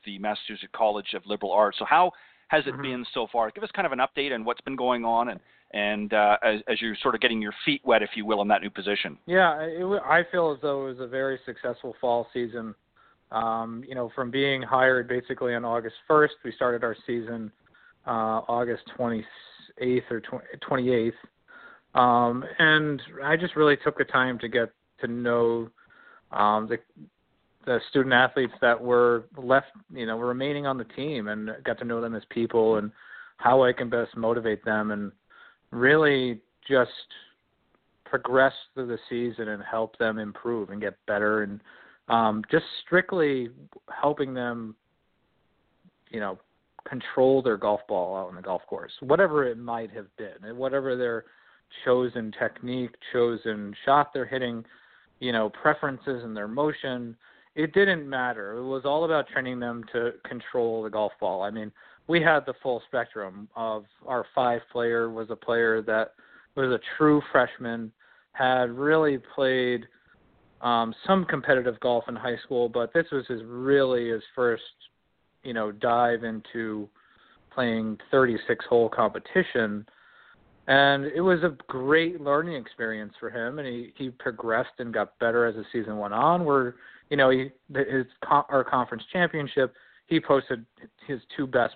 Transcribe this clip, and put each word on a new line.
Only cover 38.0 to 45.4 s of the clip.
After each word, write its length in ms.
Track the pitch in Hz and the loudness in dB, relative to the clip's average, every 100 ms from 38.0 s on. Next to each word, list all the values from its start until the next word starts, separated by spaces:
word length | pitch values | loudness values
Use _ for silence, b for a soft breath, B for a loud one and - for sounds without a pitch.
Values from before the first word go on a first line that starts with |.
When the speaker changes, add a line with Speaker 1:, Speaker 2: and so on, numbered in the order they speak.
| - | -6
Speaker 2:
progress 480 | 127 123 131 135 - - | -4 2 4 4 2 -12
through 140 | 135 123 | -10 -6
the 120 | 117 - | -8 -6
season 400 | 120 120 113 107 | -4 -4 -4 -8
and 140 | 104 | -8
help 340 | 101 113 110 - | -6 -4 -4 -2
them 200 | 113 110 | -2 -2
improve 520 | 104 - 120 117 95 | -6 -8 -4 -4 -6
and 120 | 101 | -6
get 160 | 101 95 - | -6 -6 -4
better 360 | 104 107 107 | 0 2 0
and, 180 | 101 101 - B B B B | -2 -8 -16 B B B B
um, 340 | 113 110 107 107 | 2 2 0 0
just 140 | 151 - - - | 0 0 -10 0
strictly 640 | 180 180 185 147 131 117 127 - - - | 2 2 2 2 0 -4 -10 -20 -20 -16
helping 440 | - 143 147 135 | -4 -2 -2 -4
them, 420 | 127 120 117 110 110 _ _ _ _ _ _ | -4 -6 -6 -10 -14 _ _ _ _ _ _